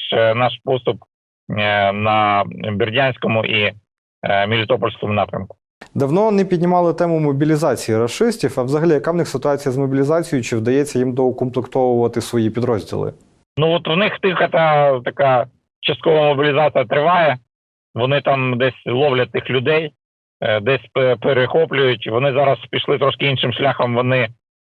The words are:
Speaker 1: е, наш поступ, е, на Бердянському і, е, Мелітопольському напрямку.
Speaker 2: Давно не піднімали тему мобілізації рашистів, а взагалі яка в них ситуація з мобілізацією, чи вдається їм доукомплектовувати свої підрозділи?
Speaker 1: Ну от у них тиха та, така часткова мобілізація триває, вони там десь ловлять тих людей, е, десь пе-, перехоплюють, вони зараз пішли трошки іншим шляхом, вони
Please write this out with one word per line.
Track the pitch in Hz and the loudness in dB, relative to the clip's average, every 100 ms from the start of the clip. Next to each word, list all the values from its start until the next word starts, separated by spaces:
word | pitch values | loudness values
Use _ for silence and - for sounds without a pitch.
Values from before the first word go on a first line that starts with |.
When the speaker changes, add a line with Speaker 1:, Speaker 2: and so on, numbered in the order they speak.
| - | -4
Speaker 1:
е, | 117 113 | 0 2
наш | 110 123 - | 2 -2 -2
поступ, | - 127 127 104 _ _ _ _ - 107 | -4 -4 -2 -6 _ _ _ _ -10 -4
е, | 104 104 98 | 0 2 2
на | 104 107 107 104 101 101 - 110 | 0 0 2 2 2 -2 -6 -6
Бердянському | 101 95 120 135 120 104 113 | -4 -2 0 -2 -2 -2 -2
і, | 113 110 104 - _ _ _ _ | -2 -2 -2 -4 _ _ _ _
е, | - 101 101 | -2 0 0
Мелітопольському | 113 107 120 113 - 104 | -2 0 0 -2 -4 -4
напрямку. | 104 92 95 98 - _ - - | -2 -2 -4 -10 -16 _ -20 -10
Speaker 2:
Давно | 120 135 175 220 | -4 0 2 2
не | 202 | 2
піднімали | 190 180 175 180 175 | 0 0 2 2 2
тему | 160 175 160 | 2 0 0
мобілізації | 151 139 156 156 160 113 - 110 | 0 0 2 2 0 -2 0 0
рашистів, | 117 - 233 226 131 - | 0 0 0 0 -2 -2
а | |
взагалі | 127 151 170 | -2 0 2
яка | 143 160 | 2 0
в | |
них | 175 156 | -2 -2
ситуація | 127 147 143 139 | -2 -2 -2 -2
з | 127 | -2
мобілізацією, | 135 139 139 165 165 135 | 0 0 2 0 0 -4
чи | 117 117 | -2 -2
вдається | 113 135 147 127 | 0 0 0 0
їм | 127 | -2
доукомплектовувати | 127 127 - 127 123 117 135 127 120 117 - | 0 0 0 -4 -4 -4 0 2 2 0 -2
свої | - 120 110 | -4 -2 -2
підрозділи? | 113 120 107 - - - - _ _ _ - | -2 -2 -2 -4 -6 -8 -10 _ _ _ -2
Speaker 1:
Ну | 160 | 0
от | 170 170 | 0 -2
у | 165 | -2
них | 208 - | -2 -2
тиха | 196 165 165 | -2 0 0
та, | 165 160 147 143 127 | 2 2 4 2 2
така | 123 - 139 127 117 _ _ _ | -2 0 2 2 0 _ _ _
часткова | - 147 165 156 147 | -6 -2 2 4 4
мобілізація | 139 147 143 151 139 | 2 2 2 2 2
триває, | 113 147 156 175 156 131 _ _ _ _ _ | 0 0 2 4 2 0 _ _ _ _ _
вони | 110 131 143 | -4 0 0
там | 143 139 131 123 | 2 0 0 0
десь | 131 - - | 0 -2 -4
ловлять | 123 147 127 123 | 0 2 2 0
тих | 131 - | -4 -2
людей, | 127 127 156 156 _ _ _ _ - | -2 2 0 -2 _ _ _ _ -8
е, | 113 107 | -2 0
десь | 104 131 - | 0 -2 -2
пе-, | 135 131 117 | -2 0 0
перехоплюють, | 147 127 123 165 160 139 131 120 117 | 0 0 2 2 0 2 0 0 -2
вони | 113 139 | -2 0
зараз | 131 139 127 - | 2 2 0 -4
пішли | 139 - 139 | -6 -2 0
трошки | 135 - 143 | 0 -2 -2
іншим | 131 131 | -2 -4
шляхом, | - 139 - 123 | -2 -2 0 -2
вони | 120 127 127 110 - _ _ | 0 0 0 -2 -6 _ _